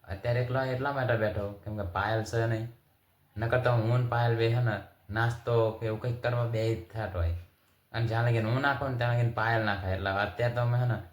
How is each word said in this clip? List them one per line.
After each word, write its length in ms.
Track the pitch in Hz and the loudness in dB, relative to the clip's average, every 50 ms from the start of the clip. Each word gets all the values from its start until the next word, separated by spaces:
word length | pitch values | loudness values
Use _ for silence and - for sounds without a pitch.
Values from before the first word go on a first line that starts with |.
| - | -10
અત્યારે 360 | - 98 - - 120 120 123 | -10 -10 -6 -2 0 0 0
એકલો 220 | 123 123 123 131 131 | 0 0 -2 -2 -2
એટલા 280 | 131 127 123 131 143 | -2 -2 -2 -2 -2
માટે 240 | 139 135 123 117 117 | -2 -2 0 0 2
બેઠો 280 | 110 107 104 101 107 101 101 101 - | 2 2 0 0 -2 -4 -6 -8 -10
કેમ 120 | - 107 107 | -10 -8 -6
કે 80 | 104 101 90 | -6 -6 -4
પાયલ 280 | 87 95 101 107 110 113 107 | -2 -2 0 0 0 0 -2
છે 220 | - - 117 113 | 0 0 0 0
નહીં. 200 | 117 113 110 113 120 - _ _ _ _ _ _ _ _ _ _ _ _ | 0 0 -2 -4 -8 -10 _ _ _ _ _ _ _ _ _ _ _ _
નકર 240 | 107 113 117 123 123 | -4 0 2 2 2
તો 80 | 123 127 | 4 4
હું 280 | 123 113 110 113 120 127 | 2 4 4 2 2 2
ને 80 | 123 117 | 2 2
પાયલ 260 | 117 117 120 117 117 | 2 2 2 2 2
બે 100 | 113 113 113 | 2 2 2
છે 100 | 117 123 | 2 2
ને 160 | 120 113 104 98 - - - _ _ - | 2 0 0 -2 -6 -12 -20 _ _ -6
નાસ્તો 460 | 101 113 117 117 120 - - 123 120 117 113 110 | -2 0 0 0 -2 -4 -2 2 2 4 4 2
કે 140 | 110 - 113 | 0 -2 -4
એવું 140 | 110 110 110 | -4 -4 -2
કંઈક 180 | - 123 120 - | -2 -4 -4 -2
કરવા 300 | - 123 120 120 117 113 113 | -2 -2 0 0 0 0 0
બે 80 | 110 110 | 0 0
જ 160 | 113 113 - - - | 0 0 -2 -4 -10
થતો 300 | - 110 107 92 87 87 | -8 -6 -6 -4 -2 0
હોય. 200 | 85 82 85 87 - _ _ _ _ _ _ _ _ _ | 0 0 0 -4 -8 _ _ _ _ _ _ _ _ _
અને 120 | - 117 117 | -4 -2 -2
જ્યાં 200 | 110 113 113 120 | 0 2 2 2
લગીને 220 | 120 117 113 107 113 | 2 2 2 2 0
હું 120 | 123 131 | 0 2
નાખું 300 | 143 143 135 - 139 135 | 2 0 0 0 -2 -2
ને 60 | 127 117 | -2 0
ત્યાં 180 | 120 120 120 | 0 2 2
લગીને 160 | 120 120 117 | 2 2 0
પાયલ 300 | 113 110 110 117 113 113 110 | 0 0 0 2 2 2 2
નાખે. 240 | 104 101 95 98 92 | 0 0 -2 -2 -2
એટલે 180 | 95 95 98 98 | -2 -2 -2 -2
અત્યારે 440 | 95 98 104 101 - - 120 120 120 | 0 0 -2 -2 -2 -2 -2 0 0
તો 60 | 120 | 0
અમે 140 | 120 120 120 120 | 0 2 2 2
છે 80 | 123 | 2
ને 120 | 120 107 - - - | 2 0 -2 -4 -12